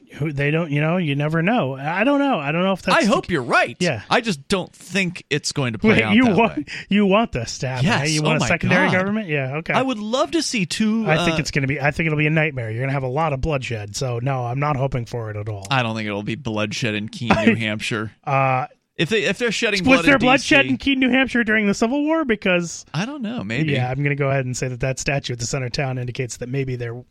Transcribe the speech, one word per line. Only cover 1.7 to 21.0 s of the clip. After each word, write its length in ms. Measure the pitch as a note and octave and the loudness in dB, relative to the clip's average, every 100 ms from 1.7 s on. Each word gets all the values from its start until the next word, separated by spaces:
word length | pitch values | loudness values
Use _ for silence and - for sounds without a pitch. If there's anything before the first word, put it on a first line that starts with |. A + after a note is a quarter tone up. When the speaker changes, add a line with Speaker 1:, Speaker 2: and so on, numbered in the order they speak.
Speaker 1:
I 300 | C3+ C#3+ F3+ | -2 -4 0
don't 160 | A#3 C#4+ | 2 4
know. 180 | C#4 A3 | 2 0
I 140 | C#3+ | 0
don't 100 | D#3+ | 0
know 100 | F#3+ | 0
if 100 | F#3+ | 0
that's 160 | - C#4 | 2 4
Speaker 2:
I 40 | |
Speaker 1:
the 60 | A#3+ | 4
Speaker 2:
hope 180 | C#4+ - | 2 2
Speaker 1:
c-, 60 | |
Speaker 2:
you're 100 | E3+ | -2
right. 340 | B2 E4+ D#4 A#2 | 2 2 2 0
Speaker 1:
Yeah. 220 | F3 A#2 - | -2 -2 0
Speaker 2:
I 120 | G3+ | 0
just 260 | A#3 D#3 - | 2 -4 -2
don't 240 | F#3+ E3 | -2 -2
think 520 | - - G3 F#3 F3+ - | -12 -6 -2 -2 -4 -2
it's 200 | D3 - | -2 -2
going 200 | - B2+ | -2 -2
to 40 | A2 | 2
play 160 | A3 G#3 | 4 4
Speaker 1:
Wait, 60 | |
Speaker 2:
out 100 | - | 6
Speaker 1:
you 100 | G#3 B3+ | 4 6
Speaker 2:
that 100 | F3+ | 4
Speaker 1:
want, 200 | A#3 - | 2 0
Speaker 2:
way. 60 | C#3+ - - | -8 -12 0
Speaker 1:
you 160 | G3+ G3+ | 2 4
want 260 | G3 A#3 | 4 2
this 260 | C3+ A2+ - | -2 -6 -6
to 100 | C3+ | -6
happen, 180 | B2+ C#3+ | 0 2
Speaker 2:
Yes. 160 | A3 D3 | 2 0
Speaker 1:
eh? 40 | |
You 80 | D#3 | 0
Speaker 2:
Oh 20 | |
Speaker 1:
want 120 | D3+ D#3 | 2 2
a 40 | |
Speaker 2:
my 60 | - | 2
Speaker 1:
secondary 380 | E3 F#3 F3+ F#3+ | 0 2 4 4
Speaker 2:
God. 100 | F#3 | 2
Speaker 1:
government? 300 | F#3+ G#3+ G3+ | 2 -2 -2
Yeah, 280 | D3 C3 C#3+ | -2 -2 -6
okay. 160 | F3 | -2
Speaker 2:
I 80 | E3+ | 0
would 160 | C4 A#3 | 0 -2
love 320 | G#3 A#3+ D#4+ | -2 -2 0
to 100 | D#4+ | 0
see 220 | - B3 F3 | 0 0 -2
two, 380 | - G#3+ A3 G#3+ | 0 2 2 2
Speaker 1:
I 160 | D#3 | 2
think 120 | - D#3+ | 2 0
Speaker 2:
uh, 40 | |
Speaker 1:
it's 100 | D3+ | 0
gonna 160 | D3+ C3+ | -2 0
be, 140 | C#3+ | 0
I 100 | C#3 | 0
think 160 | D3+ E3 | 0 -2
it'll 120 | D3+ | 2
be 80 | D3+ | 2
a 20 | |
nightmare. 400 | D#3+ D#3 C3 A#2 | 2 0 -2 -6
You're 100 | A2 | -4
gonna 100 | C3+ | -2
have 100 | C#3 | -2
a 60 | C3 | -2
lot 240 | C3 D#3+ | -2 0
of 80 | C#3 | 0
bloodshed. 560 | C#3 C#3+ A#2+ A#2 G#2 G2+ | -2 -2 -4 -8 -8 -6
So, 240 | C3+ A#2+ | -4 -2
no, 240 | B2 C3+ A#2+ | -2 -2 -4
I'm 140 | B2+ | -2
not 160 | D3 C#3 | 0 0
hoping 280 | C3+ C3 A#2 | 0 -2 -4
for 240 | B2 A2 | -6 -6
it 60 | G#2 | -6
at 120 | G#2 | -6
all. 180 | G#2 - | -8 -2
Speaker 2:
I 120 | C3+ | 0
don't 140 | A#2 A2+ | 0 -2
think 100 | G#2+ | -4
it'll 160 | G2+ | -4
be 140 | G#2 A2+ | -4 -6
bloodshed 580 | B2+ G#2+ G#2+ - A#2+ | -4 -2 -2 -2 -2
in 140 | G#2 G#2+ | -2 -6
Keene, 240 | - A#2 - | -8 0 2
Speaker 1:
<laughs> 60 | - | 4
Speaker 2:
New 100 | G3+ | 2
Hampshire. 560 | A2 G#2+ - A2+ A2 - | -2 -4 -4 -4 -4 -10
Speaker 1:
Uh, 420 | - C3+ C3+ C3 C#3+ _ _ | -2 0 2 0 -2 _ _
Speaker 2:
If 140 | - E3 | -4 0
they, 160 | A3 | 2
if 140 | D#3 G3 | 0 0
they're 120 | A#3+ | -2
shedding 300 | - A3+ G3+ | 0 0 2
Speaker 1:
was 120 | F#3 C4 | 4 6
Speaker 2:
blood 80 | |
Speaker 1:
there 100 | - C4+ | 6 4
Speaker 2:
in 40 | |
Speaker 1:
bloodshed 420 | A#3+ C4+ - D4+ | 4 2 4 4
Speaker 2:
D 40 | C4+ | 4
C, 20 | |
Speaker 1:
in 40 | B3+ | 0
Keene, 240 | - C4+ | 0 2